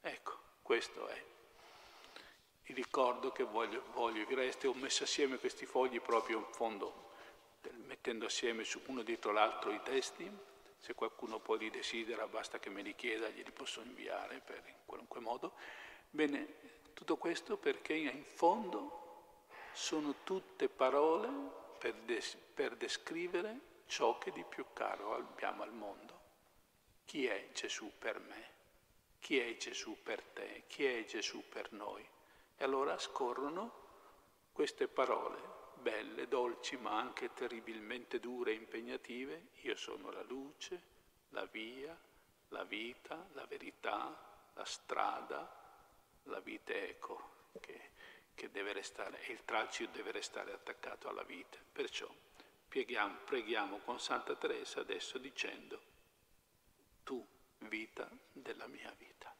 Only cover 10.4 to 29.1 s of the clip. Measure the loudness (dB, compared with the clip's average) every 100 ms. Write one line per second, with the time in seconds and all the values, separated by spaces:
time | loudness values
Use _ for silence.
10.4 | -14 -18 -20 -18 -10 -2 -2 -2 -4 -4
11.4 | 2 2 2 -2 -2 0 0 0 0 -2
12.4 | -4 -6 -6 -4 -6 -2 0 2 0 -2
13.4 | -10 -8 -6 -6 -8 -8 -4 -2 -2 -8
14.4 | -8 -10 -10 -18 -10 -10 -8 -6 -4 -2
15.4 | -4 -6 -12 -12 -14 -16 -8 4 6 6
16.4 | -2 -8 -16 -18 -18 -12 2 4 4 2
17.4 | 0 2 4 4 2 2 4 0 -8 8
18.4 | 8 8 4 -2 -2 -8 -12 -16 -18 -20
19.4 | -18 -14 -12 -4 2 4 4 0 0 0
20.4 | -2 2 2 8 8 10 8 8 4 0
21.4 | -4 -8 -12 -2 -2 -2 0 0 0 -6
22.4 | -14 0 0 2 -2 -2 -2 0 2 2
23.4 | 0 -4 -12 -20 -6 4 6 6 0 -4
24.4 | -6 -6 -6 0 0 0 0 -2 -2 -2
25.4 | -2 -2 -6 -6 -6 -8 -12 -18 -20 _
26.4 | _ -20 _ _ _ -20 -8 0 2 2
27.4 | -2 -4 -2 -4 -6 -4 -2 -2 -6 -12
28.4 | -14 -18 -20 -20 _ -20 _